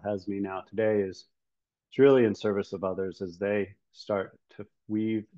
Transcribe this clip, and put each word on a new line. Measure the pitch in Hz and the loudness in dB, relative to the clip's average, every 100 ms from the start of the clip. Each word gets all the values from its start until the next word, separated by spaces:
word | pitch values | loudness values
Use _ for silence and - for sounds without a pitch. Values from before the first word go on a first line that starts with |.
has | 104 101 98 | -4 -6 -6
me | 98 | -6
now | 98 95 | -6 -8
today | - 101 110 107 | -10 -2 0 2
is | 95 90 - _ _ _ _ _ _ | -2 -6 -20 _ _ _ _ _ _
it's | - | 6
really | 139 135 | 8 8
in | 113 | 4
service | 98 107 101 - | 2 -2 -2 -4
of | 95 | -4
others | 95 92 95 87 | -4 -4 -6 -6
as | 95 87 | -10 -6
they | 101 104 95 - _ | -4 -2 -4 -10 _
start | - - 101 92 - _ - | -16 -6 -4 -4 -10 _ -20
to | 104 _ - | -20 _ -6
weave | 107 110 110 104 | -4 -2 -4 -6